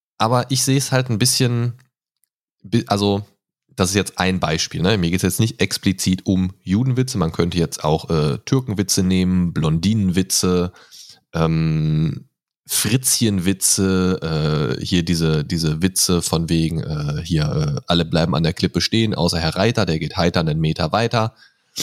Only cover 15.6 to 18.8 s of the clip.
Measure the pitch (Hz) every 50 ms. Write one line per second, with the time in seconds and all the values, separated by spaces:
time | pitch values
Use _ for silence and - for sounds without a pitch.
15.6 | 82 78 78 78 90 92 - - - - 90 85 - - 82 82 82 78 82 82
16.6 | 80 78 82 80 - - 78 73 73 73 73 80 82 - 85 76 76 76 71 76
17.6 | 76 73 69 67 - - 87 85 82 80 82 80 82 - 67 78 82 80 85 -
18.6 | 92 87 - 87